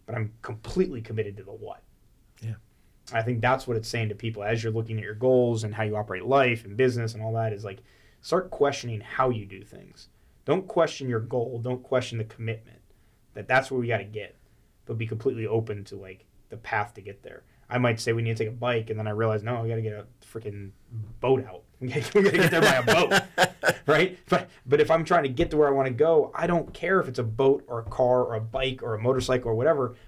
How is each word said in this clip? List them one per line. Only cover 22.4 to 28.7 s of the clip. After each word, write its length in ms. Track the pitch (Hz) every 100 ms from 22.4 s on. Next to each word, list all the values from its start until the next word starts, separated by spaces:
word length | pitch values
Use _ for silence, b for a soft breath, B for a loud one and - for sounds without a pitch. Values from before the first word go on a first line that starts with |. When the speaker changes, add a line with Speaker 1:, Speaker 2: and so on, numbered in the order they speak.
| 165
Speaker 1:
there 100 | 135
by 140 | 208 127
a 80 |
boat, 920 | 123 - - 196 - - 180 - 170 -
Speaker 2:
<laughs> 60 | -
Speaker 1:
right? 300 | 151 180 180 -
But, 200 | 180 - B 127
but 140 | 147
if 100 | 151
I'm 120 | 165
trying 200 | 156 170
to 60 | 139
get 200 | 123 170
to 60 | 151
where 100 | 143
I 40 |
wanna 180 | 139 131
go, 400 | 120 160 156 - -
I 100 | 170
don't 260 | 170 -
care 260 | - 175 190
if 60 | 123
it's 100 | 123
a 40 |
boat 400 | 113 113 135 139 -
or 120 | 120
a 40 |
car 400 | 113 - 123 127
or 120 | 117 110
a 40 |
bike 420 | 113 131 131